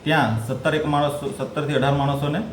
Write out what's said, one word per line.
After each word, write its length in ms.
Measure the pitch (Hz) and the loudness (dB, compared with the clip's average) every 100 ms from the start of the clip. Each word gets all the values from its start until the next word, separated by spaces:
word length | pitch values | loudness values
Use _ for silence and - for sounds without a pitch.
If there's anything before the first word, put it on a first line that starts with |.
ત્યાં 440 | 151 156 120 110 - | 2 2 4 0 -2
સત્તર 280 | 131 160 156 | -2 0 0
એક 100 | 151 | 0
માણસો, 480 | 147 147 143 139 - | 2 2 0 -6 -6
સત્તરથી 360 | 131 - 143 | -6 -4 0
અઢાર 200 | 143 135 | 2 2
માણસોને 480 | 143 139 139 147 160 226 | 2 2 0 0 -2 -4